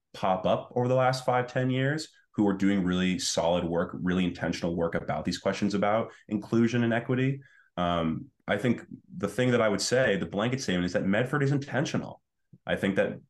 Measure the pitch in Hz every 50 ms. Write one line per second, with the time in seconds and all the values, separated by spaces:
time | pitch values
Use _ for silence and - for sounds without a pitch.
0 | _ _ - - - 95 92 92 - 87 107 - - - - 120 123 123 127 127
1 | 127 127 135 - - - 123 131 - - - 127 127 127 127 131 131 139 147 156
2 | - - - _ _ _ _ - 104 101 95 92 98 98 101 98 87 90 90 90
3 | 92 92 90 85 - - - 82 80 85 87 87 85 85 85 85 90 - - -
4 | - 90 90 92 92 87 - - - 82 85 - - 87 85 85 85 85 - 85
5 | - - 76 78 78 90 85 - - 98 95 - 104 98 98 98 101 101 107 113
6 | 117 - - - _ - 107 104 - - 117 117 117 113 123 120 120 113 113 117
7 | 117 - 127 127 131 135 139 135 - - _ - _ _ _ 87 90 87 87 85
8 | 82 80 80 - - - _ _ _ - 101 101 - 123 113 - - - - -
9 | - _ - - 101 98 - - 123 127 120 117 110 107 101 95 - - 120 127
10 | 131 113 98 90 95 80 - 98 107 123 131 139 - - 92 90 87 90 - 101
11 | 87 95 98 110 127 131 151 147 139 135 143 139 139 - - 127 - - - 87
12 | 71 - - - _ _ _ _ _ _ - - _ - 90 90 - 98 95 101
13 | - - - - - _